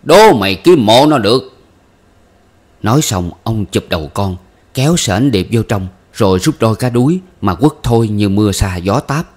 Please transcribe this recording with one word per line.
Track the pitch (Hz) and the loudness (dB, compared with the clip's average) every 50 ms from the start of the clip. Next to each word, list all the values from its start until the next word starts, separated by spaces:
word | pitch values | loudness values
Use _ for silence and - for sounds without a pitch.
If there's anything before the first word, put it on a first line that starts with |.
| - | 2
đố | 139 160 202 220 214 160 | 6 6 6 8 6 4
mày | 113 95 98 95 | 4 0 -2 -4
kiếm | 92 - 160 180 147 110 | 0 4 4 4 4 4
mộ | 104 113 127 143 | 4 4 4 4
nó | 151 156 | 4 2
được." | 131 101 101 120 131 123 - _ _ _ _ _ _ _ _ _ _ _ _ _ _ _ _ _ _ _ _ _ _ _ _ _ _ - | 2 2 0 0 0 -2 -8 _ _ _ _ _ _ _ _ _ _ _ _ _ _ _ _ _ _ _ _ _ _ _ _ _ _ -4
Nói | 107 120 151 | -2 -2 0
xong, | 151 - 107 90 90 82 - _ _ | -2 -2 -4 -6 -6 -8 -10 _ _
ông | 110 113 110 98 | -6 -6 -6 -6
chụp | - - 101 - - | -4 -6 -6 -4 -4
đầu | - 82 76 69 _ | -8 -8 -8 -8 _
con, | - 101 95 90 92 _ _ _ _ _ _ _ | -6 -6 -6 -6 -10 _ _ _ _ _ _ _
kéo | 131 131 151 175 | -2 0 0 0
sển | 165 - - 90 101 131 143 | 0 -2 -2 -2 0 0 0
Điệp | 113 92 90 - | 0 -2 -2 -2
vô | 110 117 104 | -2 -4 -2
trong, | - 117 98 95 92 _ _ _ _ _ | -2 -4 -6 -6 -10 _ _ _ _ _
rồi | - 113 95 92 90 | -2 0 2 2 2
rút | - - 143 - | 0 -2 -2 0
đôi | 113 110 107 | -2 -2 -2
cá | - 127 127 | -2 -4 -2
đuối | 117 120 123 147 180 185 185 - _ _ | -2 0 0 0 -2 -4 -6 -14 _ _
mà | - 98 90 | -4 -4 -2
quất | 85 131 151 - - - | 0 0 -2 -2 -2 -4
thôi | 123 120 113 117 | -2 0 0 0
như | 104 107 104 104 101 | 0 -2 -2 -2 0
mưa | 98 104 107 101 | 0 0 0 0
sa | 95 - 104 98 92 | 0 -2 -4 -4 -4
gió | 90 87 95 104 139 | -6 -4 -2 -4 -4
táp. | - - 139 151 175 - _ | -4 -6 -8 -8 -8 -10 _